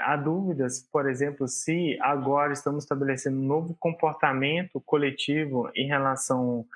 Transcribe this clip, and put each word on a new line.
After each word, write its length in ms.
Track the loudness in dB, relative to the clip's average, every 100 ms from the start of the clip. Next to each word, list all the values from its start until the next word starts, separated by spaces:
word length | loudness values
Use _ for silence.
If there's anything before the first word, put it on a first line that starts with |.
há 140 | 0 0
dúvidas, 720 | 0 0 0 0 -2 -2 -2
por 180 | 0 2
exemplo, 380 | 0 -2 -2 -4
se 500 | -4 -2 0 0 0
agora 520 | 0 2 2 2 2
estamos 300 | 0 -2 -4
estabelecendo 540 | -2 -2 0 0 -2 0
um 80 | 0
novo 300 | 0 -2 -4
comportamento 1000 | -4 0 0 2 2 2 0 0 -2 -6
coletivo 920 | 0 2 2 -2 -2 0 0 -2 -2 -4
em 120 | 0
relação 800 | 2 2 0 0 0 0 -2 -6